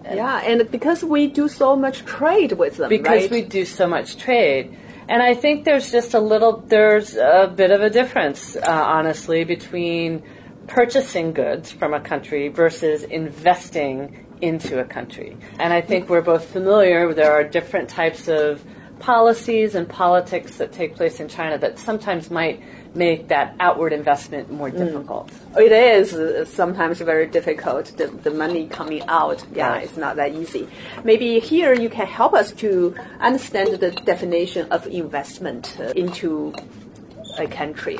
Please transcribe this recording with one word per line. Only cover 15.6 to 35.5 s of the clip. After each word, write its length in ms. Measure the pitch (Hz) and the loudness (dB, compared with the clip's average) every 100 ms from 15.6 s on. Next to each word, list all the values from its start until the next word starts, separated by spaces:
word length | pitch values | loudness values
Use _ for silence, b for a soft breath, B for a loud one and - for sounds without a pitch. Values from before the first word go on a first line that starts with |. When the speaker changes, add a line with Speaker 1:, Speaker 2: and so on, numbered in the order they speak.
| 170 | 0
Speaker 2:
I 80 | 170 | 0
think 280 | 170 185 180 | 0 -2 2
we're 120 | 170 | 2
both 240 | 170 165 - | 4 2 0
familiar, 640 | 190 185 208 185 170 170 | -4 4 6 6 4 2
there 200 | 156 151 | 4 4
are 120 | 151 | 4
different 460 | 147 170 165 190 135 | 2 -2 -2 -6 -6
types 380 | - 165 160 - | -2 -2 -2 -2
of 360 | 156 151 143 - B B B | 0 0 -2 -10 B B B
policies 760 | - 233 226 226 - 220 214 | 2 4 6 4 0 0 0
and 160 | 196 170 | -2 -4
politics 680 | - 175 180 180 180 - - | 0 4 4 2 -6 -8 -8
that 140 | 156 | -8
take 240 | - 160 - | -6 -6 -2
place 240 | 165 - | -4 -4
in 80 | 151 | -10
China 300 | - 160 147 | -8 -6 -2
that 220 | - - | -4 -4
sometimes 500 | - 214 208 175 165 | -6 -6 -4 -6 -4
might 320 | 165 160 - B B B | -2 -2 -4 B B B
make 360 | 170 175 160 - | -2 0 0 0
that 260 | 147 - - | 0 0 0
outward 340 | 180 - 160 | 0 2 0
investment 580 | 151 147 143 - 147 - | -2 0 0 -2 -12 -10
more 180 | 147 139 | -10 -8
Speaker 1:
Mm. 80 | 170 | -4
Speaker 2:
difficult. 540 | 175 147 - - - B B - | -4 -4 -8 -10 -12 B B 4
Speaker 1:
It 140 | 220 | 6
is, 420 | 220 247 208 190 | 8 8 6 4
uh, 320 | 165 160 139 156 | 0 -4 -4 -4
sometimes 540 | - 175 185 165 170 | -2 -2 0 -2 -2
very 240 | 165 160 160 | 0 0 0
difficult, 720 | 170 165 151 - 135 - - | 0 -2 -4 -4 -4 -6 -6
the, 100 | 151 | -8
the 240 | - 151 | -4 -4
money 360 | 156 156 175 156 | -4 -4 -4 -6
coming 340 | - 156 151 156 | -10 -8 -8 -2
out. 360 | 165 156 147 - - | 0 0 -4 -8 -4
Yeah, 140 | 139 | -2
Speaker 2:
Right. 140 | - - | -4 -8
Speaker 1:
it's 120 | 160 | -8
not 200 | 135 147 | -6 -4
that 160 | 143 | -4
easy. 340 | 156 165 123 - B B B | -6 -8 -10 -10 B B B
Maybe 360 | 226 220 240 226 | 2 2 2 0
here 340 | 226 320 311 | 0 2 4
you 160 | 247 233 | 2 0
can 160 | 220 196 | -4 -6
help 280 | - 254 214 | 0 2 2
us 160 | 208 - | 0 -2
to 300 | 214 185 175 - B B | -2 0 0 -2 B B
understand 500 | 240 254 - 208 202 190 | 0 0 -2 -2 -2 0
the 100 | 180 | -2
definition 760 | 175 - 170 180 170 180 175 - | -2 -2 -2 0 -2 -2 -4 -4
of 160 | 165 - | -4 -4
investment, 920 | 180 151 143 - - 170 | -8 -6 -8 -8 -10 -10